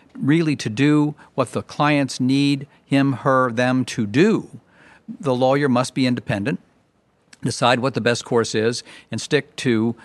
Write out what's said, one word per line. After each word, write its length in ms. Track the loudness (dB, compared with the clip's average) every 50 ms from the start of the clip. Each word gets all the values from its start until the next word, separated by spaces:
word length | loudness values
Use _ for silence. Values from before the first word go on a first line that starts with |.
| _ _ -10
really 400 | -4 0 2 2 2 2 0 -2
to 140 | -2 -4 -6
do 440 | -2 0 2 4 4 4 2 0 -2 -8 -18 -10 -4
what 160 | -4 -4 -2
the 100 | -2 -8
clients 580 | -8 -8 -4 0 0 2 2 0 0 -2 -2 -2
need 480 | 0 0 2 2 2 2 0 -2 -4 -12 _ _ _
him, 280 | 0 0 2 2 2 0
her, 380 | 0 0 2 2 2 2 0
them 340 | 0 0 0 0 0 0 -2
to 200 | -4 -4 -6 -4
do, 520 | -2 2 4 4 4 2 0 -4 -8 -18 -20 _ _ _ _ -20 -20 -20 _ _ -18 -14 -6
the 160 | -4 -2 0
lawyer 340 | 2 2 2 2 2 2 2
must 240 | 2 0 0 -2 -2
be 120 | -2 0
independent, 520 | 0 -2 -4 -4 -4 -4 -4 -2 -4 -6 -6 _ _ _ _ _ _ _ _ _ _ _ _ _ _ -18 _ -8
decide 360 | -8 -4 0 2 2 2 2
what 140 | 0 -2 -2
the 80 | -2
best 240 | 0 0 0 -2 -2
course 300 | -2 0 0 0 0 -2
is, 280 | -2 -2 -2 -2 -4 -10 -16 -20 -20 -16 -12
and 100 | -10 -10
stick 340 | -6 -2 -2 -2 -2 -4 -12
to, 380 | -4 -2 0 0 2 0 -2 -4 -6